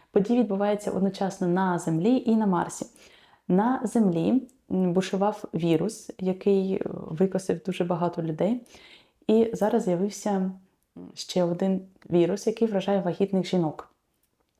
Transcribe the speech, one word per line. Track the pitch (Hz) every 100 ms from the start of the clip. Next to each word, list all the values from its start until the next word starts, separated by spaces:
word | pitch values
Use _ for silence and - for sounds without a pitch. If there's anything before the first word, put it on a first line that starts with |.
| _
Події | 202 190 240
відбуваються | 208 196 202 208 196
одночасно | 185 196 190 190 185 180
на | 180 185 170
Землі | 170 160 208 254 -
і | 220
на | 208
Марсі. | 175 180 - - - - - _ _ -
На | 180 226 269
Землі, | 233 233 196 165 175 254 262 _ -
м, | 185 185
бушував | 180 185 190 202 208 -
вірус, | 160 170 160 190 - - -
який, | 185 185 202 196 190
е, | 190 -
викосив | - - 156 190 190 - 170 -
дуже | 180
багато | 175 170 175 170
людей. | 165 156 180 247 - - - - _ _ -
І | 220 226
зараз | 226 208 233
з'явився, | 180 175 202 - 208
м, | 196 190 190 _ _ _ - -
ще | - - 185
один | 175 175 190 185 190 _ -
вірус, | 175 170 202 226
який | 226 226
вражає | 190 190 196
вагітних | 175 165 196 190 175
жінок. | 185 160 - - _ _ _ _ _ _ _